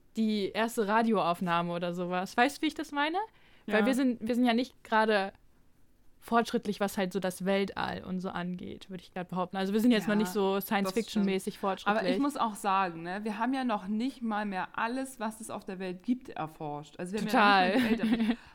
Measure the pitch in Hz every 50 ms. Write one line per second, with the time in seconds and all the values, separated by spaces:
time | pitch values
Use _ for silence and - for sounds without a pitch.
0 | _ _ - - 220 214 214 214 196 - - 196 220 240 226 - 214 190 214 226
1 | 240 226 220 190 160 165 170 - 190 175 170 170 175 175 170 175 180 175 175 180
2 | 180 175 180 180 185 196 - - 240 285 285 - - 311 294 - 311 - 294 285
3 | 285 311 320 381 440 453 - - - - - - - - 208 214 214 214 262 240
4 | 277 254 240 233 - 220 247 233 247 247 226 233 262 - - _ - - 226 220
5 | 220 220 214 202 190 196 - - - - _ - - - _ _ - - _ _
6 | - - - _ - - 226 233 226 - - 233 - - 196 - 202 196 - -
7 | 190 180 - 202 185 185 180 - 180 185 196 196 202 196 - - - - 180 -
8 | - - 185 180 180 185 - 175 175 180 180 180 196 196 - - - - 190 180
9 | - - - 185 180 - - 185 180 175 - 190 190 190 196 220 214 247 233 214
10 | 190 214 208 208 214 - - 214 196 190 190 202 196 - 226 202 202 190 185 233
11 | 220 - - 214 202 196 190 190 - - - - - 196 190 190 - 208 208 226
12 | - 180 180 202 277 285 277 - - 226 208 - - 208 190 190 196 180 165 165
13 | 165 175 180 208 208 220 208 202 226 247 269 269 262 247 214 202 185 190 214 214
14 | 240 269 - - 233 220 208 208 214 208 190 185 175 - - - 214 226 247 262
15 | 269 262 - - 214 226 220 - 220 - - 214 - - 190 185 190 185 180 180
16 | - - 247 254 - - - - 156 156 - - 165 147 147 147 151 - - -
17 | 180 180 190 220 - - 214 254 208 208 202 196 180 185 196 262 247 220 226 226
18 | 226 220 233 226 226 214 240 - - - -